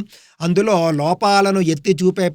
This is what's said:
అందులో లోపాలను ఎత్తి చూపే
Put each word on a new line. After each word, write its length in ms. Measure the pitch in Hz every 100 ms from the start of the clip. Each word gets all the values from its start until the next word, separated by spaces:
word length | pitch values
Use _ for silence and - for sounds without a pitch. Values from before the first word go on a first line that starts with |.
| 208 - _ - 170
అందులో 320 | 180 214 185 165 147
లోపాలను 580 | 156 180 202 202 196 190 160
ఎత్తి 180 | 147 196 175
చూపే 260 | 185 185 175